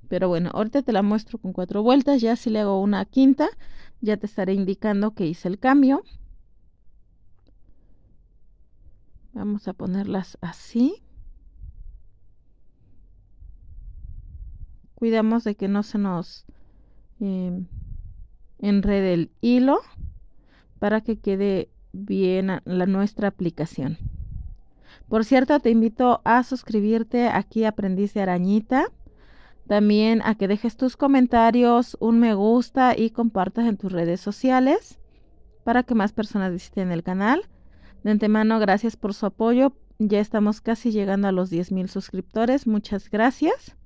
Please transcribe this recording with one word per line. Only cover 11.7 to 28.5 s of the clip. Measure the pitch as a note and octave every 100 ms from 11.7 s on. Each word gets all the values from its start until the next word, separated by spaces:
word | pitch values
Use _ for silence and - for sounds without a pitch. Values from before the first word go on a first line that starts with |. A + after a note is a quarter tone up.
| - - - - - - - _ _ - _ _ - - - _ - - - - - - - - - - - - - - - - -
Cuidamos | A3+ A3+ A3 A#3
de | A3 G#3
que | G3
no | G3+
se | G#3 G#3+
nos, | G3+ F3 F3 - - - - - - - - -
em, | G3+ F#3+ F3+ F3+ F3 - - - - - - - - -
enrede | G3+ G3+ G3 G3 F#3+
el | F3 D#3+ _
hilo | A#3 B3 C4 E4+ - - - - - - _ _ _ -
para | G#3 A3
que | G#3+ G#3+
quede | - F#3+ G3+ F#3+ - - -
bien | F#3 G3+ G3 F#3 F#3 F#3+
a-, | F#3 -
la, | F#3 F#3
nuestra | F#3+ G3+ - G3+
aplicación. | - F3 - F3+ - C#3 D#3+ - - - - - - - - - - -
Por | A3 A3
cierto, | C4 C4 D4
te | A3+
invito | A3+ A3+ - B3 A#3
a | - A#3
suscribirte | B3 B3+ - G#3+ G#3 A3+ A3+ A#3+ A#3+
aquí | - - A3 A3
a |
Aprendiz | G#3+ G3+ F#3 G3+
de | G#3+
Arañita. | F#3 F3+ F#3